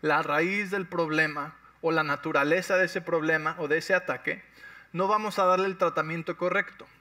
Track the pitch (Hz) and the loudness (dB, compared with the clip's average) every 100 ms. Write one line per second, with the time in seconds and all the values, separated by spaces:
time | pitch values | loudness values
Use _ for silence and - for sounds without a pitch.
0 | 151 151 151 147 170 202 196 196 180 175 | 2 2 2 0 2 -2 -2 -4 -4 -2
1 | 160 156 156 147 147 - - _ 165 160 | 0 2 0 -2 -10 -12 -20 _ 0 0
2 | 151 143 160 147 143 170 180 185 185 190 | 0 -2 0 2 4 2 2 2 2 -2
3 | 170 165 156 160 156 165 151 151 151 185 | -2 -2 2 0 0 -4 0 0 2 0
4 | - 127 - - - - - - - 165 | 0 -6 -4 -8 -10 -20 -20 -20 -12 -2
5 | 190 214 214 196 185 185 190 180 175 160 | 0 2 0 2 4 4 2 0 0 0
6 | 156 165 165 165 180 185 - - - _ | -4 -4 -6 -2 0 0 -4 -10 -20 _